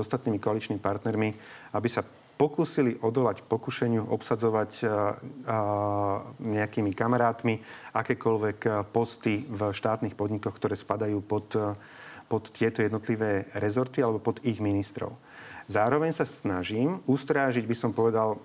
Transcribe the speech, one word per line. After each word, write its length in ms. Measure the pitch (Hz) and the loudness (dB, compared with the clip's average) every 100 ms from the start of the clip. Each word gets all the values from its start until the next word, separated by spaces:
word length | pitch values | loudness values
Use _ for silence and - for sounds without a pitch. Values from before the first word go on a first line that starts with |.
s 20 | 107 | 0
ostatnými 320 | 123 120 101 | -2 0 0
koaličnými 400 | 110 107 - 101 | 0 -2 -2 -2
partnermi, 560 | 98 104 113 110 110 107 - - - 104 | 0 0 0 0 0 -2 -12 -18 -6 -2
aby 120 | 113 | -2
sa 80 | 113 - - - - | -2 -6 -8 -8 0
pokúsili 560 | 151 156 160 - 127 113 | 2 2 0 2 2 2
odolať 480 | 113 117 120 98 | 0 2 2 0
pokušeniu 640 | - - - - 120 113 104 | -2 -2 -2 -2 2 2 0
obsadzovať, 640 | 107 - 110 113 110 107 - | -2 -2 0 2 2 0 -2
e, 40 | 113 | 0
e, 20 | 104 104 107 131 131 123 113 104 104 104 101 101 101 - - | 2 0 -2 -8 -10 -2 0 2 0 0 0 0 -2 -6 -8
nejakými 560 | 113 107 107 - 104 92 | -2 0 0 0 0 2
kamarátmi 640 | 113 123 120 117 120 110 - - - | 2 4 4 2 0 0 -4 -18 -6
akékoľvek, 680 | 113 113 120 113 110 107 104 | -2 0 0 2 2 2 0
e, 60 | 117 107 98 | 0 0 0
posty 560 | 117 113 - 113 104 | 0 0 0 0 0
v 240 | 127 101 104 | -2 -2 -2
štátnych 480 | 95 110 107 110 - | 0 0 0 -2 -2
podnikoch, 400 | 104 107 104 - | -2 -2 -4 -2
ktoré 240 | 104 98 | -2 -2
spadajú 400 | - 104 107 104 | -4 -2 0 -2
pod, 320 | 98 107 104 | 0 -2 0
e, 240 | 110 104 101 - - - - | -2 0 -4 -10 -20 -18 -14
pod 240 | - 110 - - | -2 -2 -2 0
tieto 240 | 113 117 | 0 2
jednotlivé 720 | 107 107 - 110 107 98 - | 0 0 0 0 2 0 -2
rezorty 480 | - 104 113 127 135 | -2 0 0 0 2
alebo 160 | 120 110 | 2 2
pod 240 | 117 113 127 | 0 -2 -2
ich 160 | 104 | 0
ministrov. 480 | 104 101 101 - 90 - - - - - | 0 0 -2 -6 -8 -10 -18 -20 -18 -16
Zároveň 480 | - 104 110 147 160 | -2 2 4 4 2
sa 160 | 160 139 | 0 -2
snažím 720 | - - 92 90 107 139 185 - | -4 -2 -2 -2 0 0 0 0
ustrážiť, 560 | 135 - 147 135 120 | 0 2 2 2 2
by 140 | 113 113 | 0 -2
som 160 | 120 | -2
povedal 400 | 107 113 113 110 104 | 2 2 4 2 -2